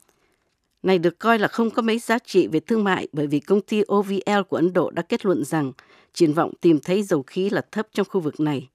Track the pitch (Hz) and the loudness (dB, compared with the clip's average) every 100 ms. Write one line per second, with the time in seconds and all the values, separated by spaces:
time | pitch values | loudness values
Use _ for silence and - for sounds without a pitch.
0 | _ _ _ _ _ _ _ _ 180 185 | _ _ _ _ _ _ _ _ 0 2
1 | 165 - 220 226 196 - 226 254 226 226 | 2 0 0 2 2 0 -2 0 -2 -2
2 | - 240 - 185 156 156 - 226 202 185 | -2 -4 0 0 2 0 0 0 0 0
3 | - 151 147 147 - 202 - 214 - 202 | -2 -4 -2 -2 0 0 0 -2 0 0
4 | 196 196 - 208 180 127 175 180 147 - | 0 -4 -2 -2 -2 0 0 0 -2 -4
5 | - 233 202 151 143 160 135 - - _ | -4 -2 0 -2 0 -2 -4 -8 -20 _
6 | _ - 165 151 131 - 175 151 - 190 | _ 0 2 2 -2 0 2 2 2 -2
7 | 196 156 127 185 196 175 - 214 214 - | 0 -2 -4 -4 -2 -2 -4 -8 -6 -4
8 | 196 190 151 - 151 139 127 | -2 -2 -4 -2 -2 -4 -8